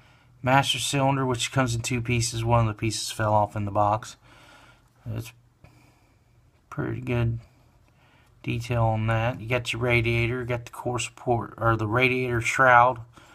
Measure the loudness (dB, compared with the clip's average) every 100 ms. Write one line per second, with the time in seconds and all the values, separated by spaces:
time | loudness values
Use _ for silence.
0 | _ _ _ _ 2 4 4 0 -2 0
1 | 2 0 0 -2 -2 0 0 -2 -4 -4
2 | 0 0 0 -2 2 4 2 0 -4 -4
3 | -6 -4 2 2 2 -2 -4 0 2 0
4 | -4 -20 _ -20 -20 -20 -20 _ _ _
5 | -12 -10 -12 -16 _ _ -20 _ _ _
6 | _ _ _ _ _ _ -14 -8 -8 -6
7 | -4 -2 -2 -4 -10 _ _ _ _ _
8 | _ _ _ _ -8 -6 -4 0 0 0
9 | 0 0 -2 -4 -4 -4 -4 -4 0 2
10 | 2 0 -2 -4 -6 -8 -8 -10 -6 -6
11 | -6 -6 -2 -2 -4 -2 0 0 0 2
12 | 2 2 -2 -2 0 4 8 8 6 2
13 | -8 -20 -20